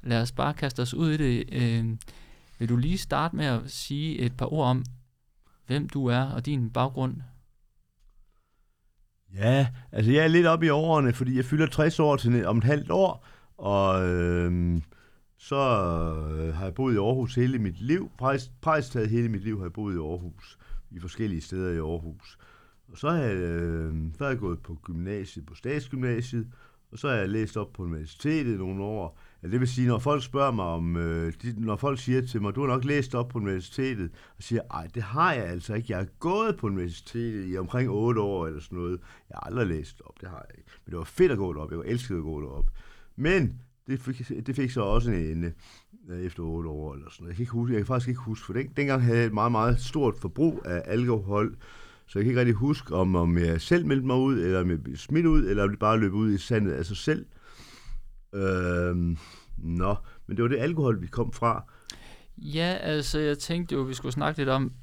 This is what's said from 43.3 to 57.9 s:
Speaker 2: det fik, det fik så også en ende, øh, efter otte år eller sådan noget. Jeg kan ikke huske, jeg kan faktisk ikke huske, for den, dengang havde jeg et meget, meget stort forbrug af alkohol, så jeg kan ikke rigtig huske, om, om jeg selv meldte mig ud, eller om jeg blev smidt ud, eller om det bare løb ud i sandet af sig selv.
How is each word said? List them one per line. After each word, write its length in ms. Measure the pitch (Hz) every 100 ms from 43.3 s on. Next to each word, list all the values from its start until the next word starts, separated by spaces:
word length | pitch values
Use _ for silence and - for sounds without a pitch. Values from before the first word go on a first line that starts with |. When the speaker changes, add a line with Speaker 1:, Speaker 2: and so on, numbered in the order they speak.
| 190 135 - - _ -
Speaker 2:
det 140 | 131
fik, 460 | 131 127 120 - 120
det 100 | 131
fik 140 | 131
så 120 | 123
også 280 | 101 110 120
en 260 | 95 80 80
ende, 160 | 85 82 - - _ - -
øh, 120 | 87
efter 220 | 90 82
otte 260 | 82 82 82
år 260 | 76 76
eller 160 | 69 76
sådan 120 | -
noget. 60 | 85
Jeg 60 | 87
kan 60 |
ikke 100 | 123
huske, 220 | 117 120
jeg 60 | 113
kan 60 | 101
faktisk 220 | 127 123
ikke 120 | 123
huske, 260 | 113 110 -
for 60 |
den, 200 | 113 131 -
dengang 260 | 143 135
havde 160 | 120 117
jeg 80 | 117
et 80 |
meget, 180 | 107 117
meget 280 | 117 113 123
stort 380 | - - 117 -
forbrug 440 | 95 104 160 -
af 180 | - 87
alkohol, 720 | - 107 123 113 95 101 110 110 - - - - -
så 120 | 98
jeg 60 |
kan 60 | 110
ikke 100 | 123
rigtig 140 | 123
huske, 400 | 107 135 147 -
om, 200 | 87 92
om 240 | 90 85 87
jeg 220 | 85 82
selv 260 | - 175 151
meldte 200 | 139 127
mig 100 | 131
ud, 220 | 131 127
eller 220 | 87 92
om 100 | 90
jeg 120 | 85
blev 140 | 62 73
smidt 300 | - 151 165
ud, 200 | 135 104
eller 160 | 101
om 80 | 101
det 80 | 104
bare 200 | 107 113
løb 140 | 104
ud 200 | 98 110
i 60 | 101
sandet 340 | - 113 101
af 140 | 67 85
sig 100 | 98
selv. 300 | - 156 - - - - - - -